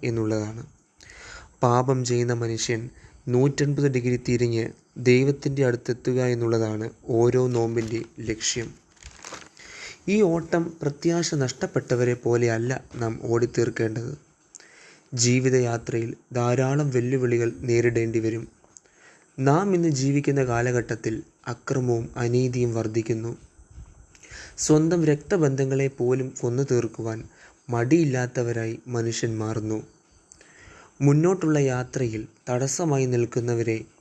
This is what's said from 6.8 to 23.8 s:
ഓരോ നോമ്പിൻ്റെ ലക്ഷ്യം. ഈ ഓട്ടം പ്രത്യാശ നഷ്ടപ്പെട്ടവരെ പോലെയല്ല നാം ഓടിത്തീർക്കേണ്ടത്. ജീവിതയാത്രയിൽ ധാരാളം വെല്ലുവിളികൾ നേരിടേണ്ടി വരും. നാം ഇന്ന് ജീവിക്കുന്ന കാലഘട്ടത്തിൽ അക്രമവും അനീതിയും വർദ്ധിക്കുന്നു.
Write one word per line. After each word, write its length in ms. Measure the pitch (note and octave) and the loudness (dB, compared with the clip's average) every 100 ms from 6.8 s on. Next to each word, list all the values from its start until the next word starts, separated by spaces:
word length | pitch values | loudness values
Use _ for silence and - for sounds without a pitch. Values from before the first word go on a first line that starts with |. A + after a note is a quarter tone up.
| A2+ - - | -6 -10 -2
ഓരോ 320 | A2+ A#2+ B2+ B2+ | 4 4 4 2
നോമ്പിൻ്റെ 540 | A#2+ A#2 A#2 A2+ A2+ - - | 2 0 -2 -2 -6 -8 -12
ലക്ഷ്യം. 480 | A2+ G#2+ - B2 A2+ - _ _ - - - - - - - - - - - | -8 -4 -4 -6 -8 -14 _ _ -20 -20 -18 -18 -20 -20 -20 -18 -18 -10 0
ഈ 100 | G#3 | 4
ഓട്ടം 420 | F#3 E3 D#3+ E3+ E3+ | 4 2 0 -2 -2
പ്രത്യാശ 540 | - D3 C#3+ E3+ E3+ D#3+ | -4 -6 -2 0 0 0
നഷ്ടപ്പെട്ടവരെ 800 | D3+ B2+ - F#3 C3 - B2 B2 | -2 -2 -2 -4 -4 -2 0 2
പോലെയല്ല 580 | A#2+ A#2 A#2+ A#2+ A2+ A#2+ C3 - | 0 0 2 2 0 -2 -4 -8
നാം 200 | - A2+ A#2+ | -6 -6 -6
ഓടിത്തീർക്കേണ്ടത്. 880 | A#2 A#2 A#2+ A#2+ A#2 A2+ A2+ A2 A#2 C#3+ _ _ _ - - - - - _ | -2 0 0 0 -2 0 -4 -4 -8 -12 _ _ _ -20 -20 -20 -20 -20 _
ജീവിതയാത്രയിൽ 960 | B2 A#2+ B2+ C3 B2+ A#2+ A#2 - A#2 A2+ - _ | 0 2 4 4 2 2 -2 -4 -6 -6 -10 _
ധാരാളം 560 | B2 A#2+ B2 C3 C#3+ D3 | -2 2 2 2 0 2
വെല്ലുവിളികൾ 580 | B2+ B2 C3+ B2 A#2 A#2 - | 0 0 0 2 2 0 -4
നേരിടേണ്ടി 600 | B2 A#2 A#2+ A#2 A2+ A2+ | 0 2 4 2 0 0
വരും. 240 | A2 A2+ B2+ _ _ - _ _ - _ _ - | -2 -4 -10 _ _ -20 _ _ -20 _ _ -2
നാം 280 | C3+ D#3 G3+ | 2 4 4
ഇന്ന് 180 | F3+ E3+ | 2 2
ജീവിക്കുന്ന 520 | C3 C3+ C#3+ C#3+ C#3 | 2 0 2 2 0
കാലഘട്ടത്തിൽ 680 | B2+ A#2 B2 B2 A2+ A2 A2+ A2 - _ - | 0 0 0 0 -2 -6 -4 -6 -10 _ -12
അക്രമവും 580 | A#2+ - C3 B2 A#2 - B2 | -10 -4 -2 0 -2 -4 -4
അനീതിയും 540 | A#2+ B2 B2+ B2 A#2+ | 0 2 0 0 -2
വർദ്ധിക്കുന്നു. 580 | A2+ A2 A2+ A2+ A2+ A#2 - - _ _ - | 0 -2 -2 -2 -4 -4 -10 -18 _ _ -20